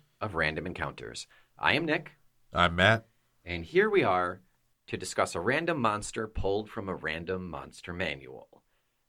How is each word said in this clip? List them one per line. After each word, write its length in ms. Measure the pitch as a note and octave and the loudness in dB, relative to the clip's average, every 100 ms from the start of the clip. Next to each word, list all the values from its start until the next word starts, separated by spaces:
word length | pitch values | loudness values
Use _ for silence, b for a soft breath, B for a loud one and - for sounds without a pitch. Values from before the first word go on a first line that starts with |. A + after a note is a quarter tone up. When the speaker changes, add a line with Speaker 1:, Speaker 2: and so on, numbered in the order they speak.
| _ - | _ -10
Speaker 1:
of 160 | G#2+ E2 | -6 0
Random 320 | D#2 D#2 F2 | 0 -2 -6
Encounters. 600 | D#2+ C#2+ - A1+ A#1+ - b b b | -6 -6 -8 -14 -14 -16 b b b
I 180 | D#2 A#2+ | 2 2
am 100 | E3 | 0
Nick. 260 | E3 D3+ _ _ _ _ | -4 -6 _ _ _ _
Speaker 2:
I'm 240 | - F2 E2+ | 2 4 6
Matt. 320 | G2 A2+ - _ _ _ F2 | 6 4 0 _ _ _ -8
Speaker 1:
And 180 | F2 | -8
here 260 | E2+ E3+ G#3+ | 0 2 6
we 140 | G3 | 6
are 380 | A2+ F2+ F2+ F2+ _ _ _ _ - | 6 4 2 -4 _ _ _ _ -10
to 100 | G2 | -8
discuss 360 | F2+ - F#2 | -4 0 0
a 60 | F2 | 2
random 400 | F#2+ D3 E3+ D#3 | 0 0 0 0
monster 480 | A2+ G#2 A2 A#2 A2 | 0 0 -4 -6 -6
pulled 420 | - G2 G2+ G#2+ | -2 0 0 -2
from 200 | A2+ G2 | -8 -6
a 40 | E2 | -4
random 540 | D#2 D#2+ E2+ F#2 F2+ | -4 -4 -4 -6 -6
monster 440 | C#2+ C#2 - - | -10 -12 -14 -10
manual. 680 | F2 F2 C#2 C2 C2 - - _ _ _ _ | -4 -4 -4 -12 -18 -18 -20 _ _ _ _